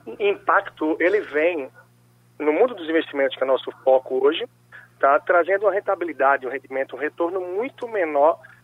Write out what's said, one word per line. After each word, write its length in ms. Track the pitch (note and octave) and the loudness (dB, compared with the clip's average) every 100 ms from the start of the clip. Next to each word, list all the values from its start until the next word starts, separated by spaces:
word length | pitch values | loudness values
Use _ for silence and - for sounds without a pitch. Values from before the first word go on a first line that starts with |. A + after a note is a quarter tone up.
| - - | -16 -2
impacto, 760 | G3+ G3 - F3+ - - D#3 D#3+ | -2 0 0 0 0 -4 -2 0
ele 180 | E3+ G#3 | 0 0
vem 500 | A3+ C#3+ E3 E3+ C3 - - _ _ _ _ - | -2 0 0 0 -6 -14 -20 _ _ _ _ -6
no 140 | D3+ | 0
mundo 220 | D#3 B3 G3+ | 2 2 0
dos 140 | D#3+ | -2
investimentos, 460 | D#3+ - C#3+ C3+ - | -2 -2 -2 -2 -2
que 80 | |
é 40 | C3+ | -2
nosso 240 | B2+ - - | -2 -2 -4
foco 420 | - C3 - C3 C3+ | 2 2 2 0 2
hoje, 220 | E3 - _ _ - - _ | 0 -4 _ _ -20 -20 _
tá 200 | C#3 D3+ | 2 2
trazendo 440 | - F3+ D#3+ G3 | 4 2 2 0
uma 100 | G3+ | 0
rentabilidade, 720 | F#3+ G3+ F#3 E3+ C3+ C3+ C#3 C3 | 0 -2 -4 -4 0 2 2 -2
um 20 | |
rendimento, 460 | C3+ - C3+ C3+ B2 | -8 -8 -6 -6 -6
um 40 | |
retorno 400 | D3+ - E3+ F#3 | -8 -4 -4 -4
muito 480 | F3+ F#3+ C4 - A#3+ | -6 -6 -6 -8 -8
menor 520 | G#3+ D#3+ D3 D3+ E3+ - - | -4 -2 2 2 2 -6 -20